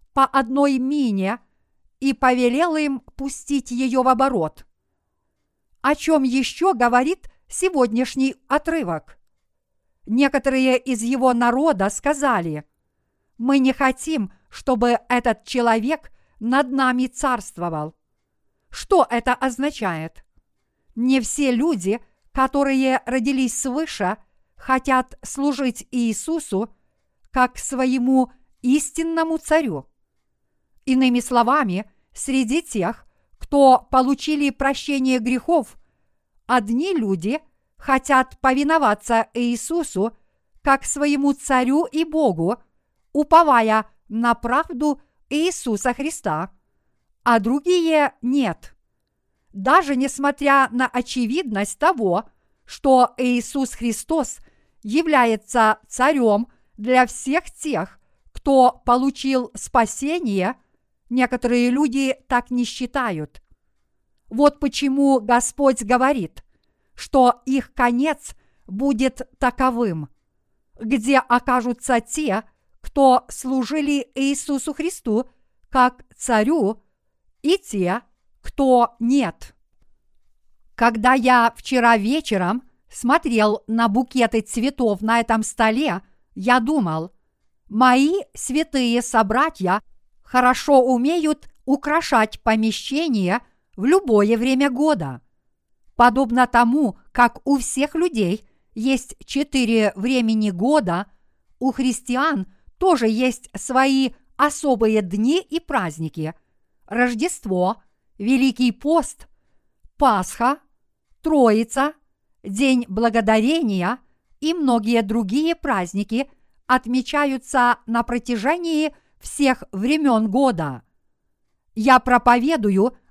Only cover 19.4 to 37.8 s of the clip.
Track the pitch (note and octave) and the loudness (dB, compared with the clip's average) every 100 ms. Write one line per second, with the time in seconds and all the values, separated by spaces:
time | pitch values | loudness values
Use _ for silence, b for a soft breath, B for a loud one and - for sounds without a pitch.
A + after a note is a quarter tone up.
19.4 | C4 A#3+ C#4+ - G3 D#3+ D#3+ - - _ | -4 -4 -6 -4 -6 -6 -10 -14 -20 _
20.4 | _ _ _ _ _ A3+ B3 C4+ G#3+ - | _ _ _ _ _ -4 0 0 0 -2
21.4 | C#4 A#3+ D#4+ A3+ F#3 A#3 - _ _ C4+ | 0 0 0 -2 -2 -4 -8 _ _ -2
22.4 | C4 C#4 C#4 C4 C4 C4 - B3+ A#3 C4+ | 0 0 0 0 0 0 -2 -4 -2 -2
23.4 | B3+ - C4+ C4+ D#4+ - F#3 G#3+ _ _ | -2 -4 -6 -6 -6 -4 -6 -6 _ _
24.4 | _ - - C4 C4+ B3+ B3+ - - - | _ -12 -4 -2 0 -2 -2 -10 -14 -4
25.4 | C#4+ C4 C4 - - B3 A#3 G#3 - D#4+ | -4 -2 -4 -6 -6 -4 -2 -4 -4 -6
26.4 | - G3 A3 _ _ _ _ _ _ C4 | -4 -6 -6 _ _ _ _ _ _ -2
27.4 | B3 - - C4 C4 C4 B3 C4 B3 b | -2 -2 -8 -2 -2 0 2 2 0 b
28.4 | b _ B3 D4 - - E4 E4 D#4+ D#4+ | b _ 0 0 0 -6 -4 -2 -2 -4
29.4 | - D#4+ C4+ C#3+ - _ _ _ _ _ | 0 0 0 -6 -10 _ _ _ _ _
30.4 | _ _ _ _ C4+ C4 C4 B3 - A#3+ | _ _ _ _ -2 2 2 2 2 2
31.4 | A#3 D4 A3 F3+ - _ _ - - C4 | 2 2 0 -4 -8 _ _ -12 -4 -2
32.4 | A3 D#4 - G#3+ E3+ - _ _ _ _ | 0 -2 -4 -4 -4 -6 _ _ _ _
33.4 | - C#4+ C4+ B3+ - C4 C4 C#4 - D4 | -2 4 6 6 4 0 2 0 -2 -2
34.4 | C#4+ - C4+ C4+ - C#4 C4 B3+ A3+ B3+ | -2 -2 -2 -2 -4 -2 0 0 0 -2
35.4 | - E4+ G#3+ - _ _ _ _ _ _ | 0 0 -2 -10 _ _ _ _ _ _
36.4 | - B3 G3+ A#3 F#4 E4 G#3 F#3 F#3+ D4+ | -2 -2 0 -2 -2 -2 -2 -2 -4 -6
37.4 | - _ _ - | -8 _ _ -10